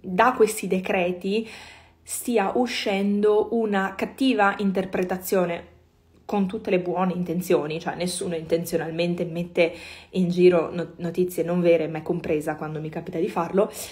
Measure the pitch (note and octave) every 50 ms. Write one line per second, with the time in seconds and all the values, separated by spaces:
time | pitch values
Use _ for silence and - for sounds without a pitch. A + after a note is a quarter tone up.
0 | - F#3 F3+ F3+ A3+ B3+ B3 - G#3+ G#3 - - G3+ F3+ F#3 F#3 F#3 - G3 F#3
1 | F3 F3+ F3+ F3 - G3 G3+ A3+ A#3 - - - - - - - - - _ _
2 | _ - - - - B3 A#3 G#3 G3 F#3+ - A#3+ B3 A#3 - - - A3 G3 G3
3 | G3+ G3+ G3+ G#3 G#3 G#3 G#3 G#3+ G#3+ - A#3 A#3 A3 G#3 G3+ F#3+ F#3+ G3 G3 -
4 | A3+ G#3+ - - C4+ C4 A3+ G#3 G3 G3 G3 - G3+ G3 F3+ G3 F#3 F#3+ - F#3+
5 | F#3 F#3 F#3 F#3 - - G3+ F#3 F3 E3+ E3+ - - - - _ _ _ _ _
6 | _ _ _ _ _ - G#3 G3+ G3 F#3 A3+ A3 - - F3+ F3+ F3+ F3 E3 F3+
7 | F#3+ F3+ E3+ F3+ F3 F3 D#3+ F3+ - - F3 D3 D3 D3+ D#3 E3 - C#3+ D3 D#3+
8 | F3 F3+ - - F#3+ F3+ E3 D#3+ D#3+ D#3 E3+ E3 F3 - F3+ D3+ D#3 E3 E3 E3+
9 | F3 F3 F3 F3 E3+ D#3+ E3 F3 F3 - - F3 E3+ E3 - - - - - -
10 | - - - F#3 F#3 E3+ F3 F3+ F3+ F3+ F3+ E3 D3+ - - F3 E3 - - -
11 | F3 E3 E3+ F#3 F3+ - - E3+ D#3+ E3+ F3 F3+ F3 E3+ E3+ D#3+ D#3 D#3 D#3+ D#3
12 | D#3 - F3+ E3+ - - D#3 D3+ D3+ D#3+ D3+ - D#3 D3+ D#3 D3+ D#3 D#3 - E3+
13 | E3 - E3 E3 F3+ F3 - F3 E3 D#3+ F3+ G3 F#3 - - - - -